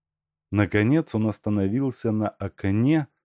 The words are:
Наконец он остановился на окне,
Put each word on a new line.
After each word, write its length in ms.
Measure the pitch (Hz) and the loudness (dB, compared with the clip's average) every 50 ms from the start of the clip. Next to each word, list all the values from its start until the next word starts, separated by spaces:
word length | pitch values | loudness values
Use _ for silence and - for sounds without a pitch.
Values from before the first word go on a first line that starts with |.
| _ _ _ _ _ _ _ _ _ _ | _ _ _ _ _ _ _ _ _ _
Наконец 640 | 101 104 104 95 - 104 104 117 143 160 156 - - | 0 0 0 2 2 2 4 4 2 2 0 -2 -2
он 140 | 110 110 | -2 -2
остановился 840 | 110 101 - _ 107 104 104 98 95 104 131 139 135 123 - - 117 | -2 -4 -4 _ -2 -2 0 0 0 0 -2 -2 -4 -6 -4 -4 -2
на 180 | 107 107 107 101 | -2 0 -2 -4
окне, 760 | - _ 104 95 _ - - 98 98 107 117 139 160 160 139 - _ _ | -6 _ -12 -12 _ -4 -2 0 2 2 2 2 2 0 -2 -4 _ _